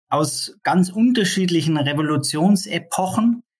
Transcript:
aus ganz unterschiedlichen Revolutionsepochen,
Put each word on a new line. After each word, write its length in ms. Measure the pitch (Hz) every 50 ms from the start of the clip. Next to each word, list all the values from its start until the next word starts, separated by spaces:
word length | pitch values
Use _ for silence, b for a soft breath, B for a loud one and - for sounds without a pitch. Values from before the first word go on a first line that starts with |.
| _ -
aus 480 | 139 147 151 147 - - - - - _ -
ganz 280 | 143 156 185 180 185
unterschiedlichen 880 | - 220 233 254 247 233 196 180 - 190 190 180 175 165 143 165 156 151
Revolutionsepochen, 1600 | 139 143 147 151 151 151 151 139 135 - - 151 165 202 208 185 - - 175 165 - - - - 190 185 - 226 220 240 233 240 - _ _ _